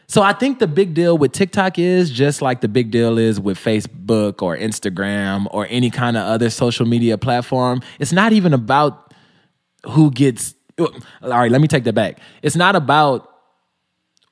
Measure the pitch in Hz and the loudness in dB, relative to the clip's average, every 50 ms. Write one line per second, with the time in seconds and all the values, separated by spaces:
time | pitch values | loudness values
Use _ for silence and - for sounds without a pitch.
0 | _ - - 220 202 196 202 - 247 277 262 262 220 170 147 175 196 185 156 165 | _ -2 2 2 2 2 2 0 -2 -2 -2 0 -2 0 2 0 0 0 0 0
1 | 170 170 170 160 147 127 - - 196 180 - 208 190 190 180 - 170 180 185 180 | 2 2 2 2 2 0 0 0 -4 -2 0 -2 -2 -2 -2 -2 0 2 2 2
2 | 180 160 123 117 135 143 147 - 143 131 127 123 - 110 104 127 123 113 107 117 | 0 0 0 0 0 0 0 0 -2 -4 -2 -2 -4 -2 0 -2 -2 0 0 0
3 | 117 117 117 113 113 113 110 101 95 101 95 87 - 113 110 107 104 - - 85 | 2 2 2 2 2 2 0 0 -2 -4 -6 -4 -2 -2 -2 -2 -2 -6 -12 -10
4 | 92 101 113 107 104 104 98 - 101 90 82 67 95 110 107 - - 104 92 85 | -4 -2 0 0 0 -2 -2 -4 -4 -4 -4 -4 -4 -6 -6 -6 -6 -6 -6 -4
5 | 98 101 101 101 101 98 98 98 101 - - 101 104 - 117 123 127 120 - - | -4 -4 -4 -4 -4 -4 -4 -4 -4 -4 -4 -6 -6 -4 -2 -2 -2 -2 -2 -2
6 | 123 120 117 113 98 95 110 110 120 113 110 - 127 120 117 - 120 117 117 120 | -2 -2 -2 -2 -2 -2 -2 0 0 -2 -2 0 -2 -2 0 0 0 0 0 0
7 | 117 117 110 104 - 127 120 120 120 - 135 127 127 123 123 127 - - - - | 0 0 0 -2 -2 -2 -2 -2 -2 -4 -2 -2 -2 -2 -2 -4 -6 -10 -10 -8
8 | 147 - 165 180 208 226 220 214 180 175 147 135 113 104 131 139 151 147 139 - | -6 -2 0 0 2 4 4 4 4 4 2 2 2 2 2 2 2 2 -2 -6
9 | _ _ _ _ _ _ _ _ _ _ _ _ _ _ _ _ - - 113 151 | _ _ _ _ _ _ _ _ _ _ _ _ _ _ _ _ -14 -2 2 4
10 | 156 151 131 117 143 135 123 - - - - _ _ _ _ - 170 151 - - | 4 4 4 2 0 0 0 -2 -6 -12 -12 _ _ _ _ -4 -4 -4 -6 -10
11 | - - - - - 127 123 120 120 117 117 135 151 151 160 139 117 120 107 117 | -20 -20 -20 -14 -8 -2 0 2 2 4 4 4 4 4 2 0 0 0 0 0
12 | 107 87 - - - - - _ - 151 - 165 175 190 202 180 147 120 143 151 | -2 -2 -4 -10 -18 -20 -12 _ -4 -2 0 2 2 2 2 2 2 2 4 4
13 | 151 143 131 110 - _ _ _ _ _ _ _ _ _ _ _ _ _ _ _ | 4 2 2 -2 -4 _ _ _ _ _ _ _ _ _ _ _ _ _ _ _
14 | _ _ _ _ _ _ | _ _ _ _ _ _